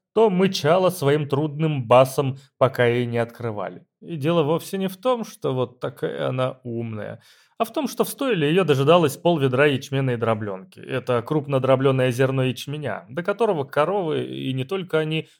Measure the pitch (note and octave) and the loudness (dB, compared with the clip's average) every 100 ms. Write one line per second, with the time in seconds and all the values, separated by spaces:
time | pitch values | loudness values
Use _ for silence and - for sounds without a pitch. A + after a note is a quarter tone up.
0 | _ - A3 F3+ F#3+ F#3+ C#3+ F3+ F#3 F3+ | _ 2 2 4 0 0 2 4 2 2
1 | C#3 D3 C#3+ C#3 D#3 C#3+ D#3+ D3 A2+ B2 | 0 0 0 -2 -2 -2 -2 0 6 6
2 | C3+ - C3+ C3+ - - B2+ B2+ A#2+ A#2+ | 6 4 -2 -4 -8 0 0 2 2 2
3 | A#2+ A#2 A#2 - A#2 G#2 F#2 F#2 _ _ | 0 -2 -4 -4 -8 -6 -8 -10 _ _
4 | D#3 E3+ C#3 E3+ C#3+ D#3+ - G3 F#3+ F#3 | -12 -6 0 2 2 -2 -4 -6 -6 -4
5 | B3+ B3 G#3+ - D3 C3 B2+ - C#3 C3+ | -2 -2 -4 -8 -4 -2 -4 -6 -10 -6
6 | - C#3 C#3+ B2+ B2+ - A#2+ A#2 A#2 G#2+ | -6 -4 -4 -2 -4 -6 -10 -8 -8 -8
7 | G#2 G#2+ _ _ _ - A3+ D#4+ C4+ - | -10 -14 _ _ _ -6 -6 -4 -4 -4
8 | A3 - C4+ G3 D3 F3 D#3+ C3+ C#3 F3 | -4 -4 -2 0 2 2 2 2 4 4
9 | D3+ - E3+ E3+ C3+ B2 D3 C3 - C3+ | 4 0 0 2 2 4 2 2 -2 -4
10 | C3+ A#2 A2+ A2 G#2 F#2+ F#2+ - - C3 | -2 -2 0 -2 -4 -8 -12 -18 -8 -6
11 | B2 A#2+ A2+ D3+ C#3 C#3 C3 C3 C3+ C3+ | -2 -2 2 0 2 0 4 4 4 2
12 | B2+ A#2+ C3+ C3+ B2+ A#2+ - D3+ C#3 F#2+ | 2 2 2 2 -2 -2 -8 -8 -6 -8
13 | F2 D3 F3 G3+ A3+ E3+ C3+ - D#3 G3+ | -8 -8 -4 0 0 0 -2 0 0 0
14 | E3 C#3+ B2+ C3 C3+ C3 C3 F#3+ F3+ D#3+ | -2 -2 -4 -6 -6 -4 -4 -6 -2 -2
15 | D#3 D#3 D3 _ | -2 -4 -6 _